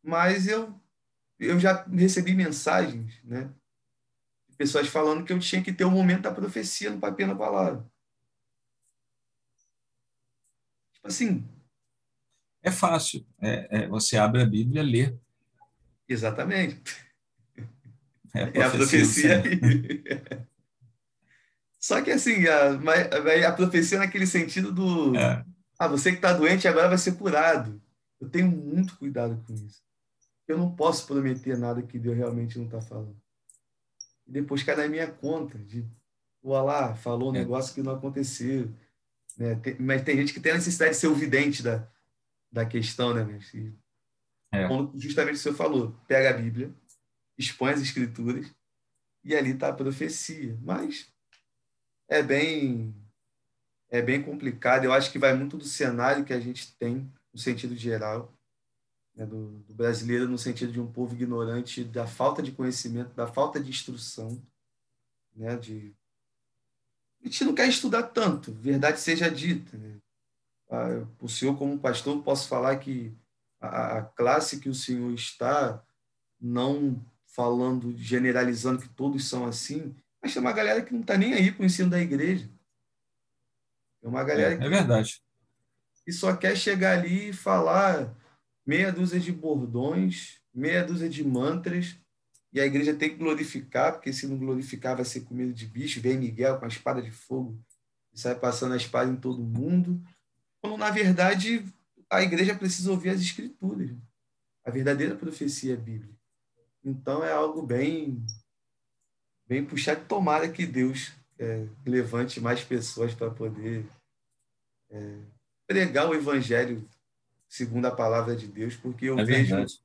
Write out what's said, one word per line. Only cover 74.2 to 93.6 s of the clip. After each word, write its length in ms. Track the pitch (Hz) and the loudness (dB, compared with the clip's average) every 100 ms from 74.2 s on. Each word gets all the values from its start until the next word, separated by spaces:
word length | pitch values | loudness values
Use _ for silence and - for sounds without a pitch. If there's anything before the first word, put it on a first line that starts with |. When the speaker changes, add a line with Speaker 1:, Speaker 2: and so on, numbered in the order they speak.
| 123 147 151 139 | 4 4 2 -6
Speaker 1:
que 100 | 135 | -6
o 40 | 131 | -6
senhor 380 | - 123 120 | -4 -4 -2
está, 720 | 120 117 - 123 147 131 113 _ _ _ _ _ _ | -4 -8 -4 0 0 0 -4 _ _ _ _ _ _
não 640 | 120 120 127 143 143 120 - _ _ | -4 0 0 0 0 -2 -8 _ _
falando, 720 | - 120 120 127 127 120 120 | -2 0 2 0 0 -4 -8
generalizando 840 | 113 123 127 123 123 117 123 127 | -2 2 2 2 2 0 -2 -2
que 80 | - | -4
todos 380 | - 139 139 135 | -4 -2 -2 -4
são 180 | 127 123 | -4 -4
assim, 500 | 113 - 151 151 - _ _ | -6 -8 -8 -8 -14 _ _
mas 120 | 285 | -6
tem 80 | - | -2
uma 120 | 247 | 0
galera 280 | 214 214 214 | 0 2 0
que 100 | 233 | 0
não 100 | 240 | -6
tá 140 | 233 202 | 0 2
nem 160 | 214 | 4
aí 180 | 247 190 | 6 4
com 120 | - | 4
o 20 | 190 | 0
ensino 240 | 180 180 | 2 2
da 100 | 175 | 2
igreja. 500 | 175 139 160 190 - - _ _ _ _ _ _ _ _ _ _ _ _ _ _ | 0 0 0 -2 -4 -18 _ _ _ _ _ _ _ _ _ _ _ _ _ _
É 40 | 117 | -6
uma 160 | 127 | -4
galera 300 | 135 147 - | 0 4 4
Speaker 2:
É, 40 | 170 | 2
é 20 | |
Speaker 1:
que 100 | 131 | 2
Speaker 2:
verdade. 520 | 196 143 110 110 - _ _ _ _ _ _ _ _ - | 2 4 4 2 -6 _ _ _ _ _ _ _ _ -10
Speaker 1:
que 60 | |
só 240 | 175 190 185 | -2 0 2
quer 200 | 190 196 | 2 2
chegar 420 | - 190 190 180 | 0 2 4 4
ali 320 | 170 185 208 | 2 -2 -2
e 40 | |
falar 840 | 190 - 190 165 180 196 160 117 - _ _ _ _ - | -6 0 2 4 4 4 2 -2 -10 _ _ _ _ -2
meia 260 | 160 190 | 2 2
dúzia 280 | 175 180 180 | 2 0 0
de 120 | 170 | -2
bordões, 1080 | 175 156 143 120 117 135 175 185 180 - - _ | -4 -2 -2 -2 -2 -2 0 0 -2 -12 -20 _
meia 300 | 123 147 175 | -6 0 0
dúzia 260 | 175 175 165 | 0 -4 -4
de 140 | 143 | -4
mantras, 720 | 139 123 139 175 175 175 175 - _ _ _ _ _ | -2 0 0 -2 -4 -4 -6 -10 _ _ _ _ _
e 60 | 131 | 0
a 40 | 139 | 0
igreja 280 | 139 147 147 | 2 0 0
tem 140 | 156 | -2
que 80 | 160 | -2
glorificar, 760 | 160 151 151 131 | -2 -2 -4 -8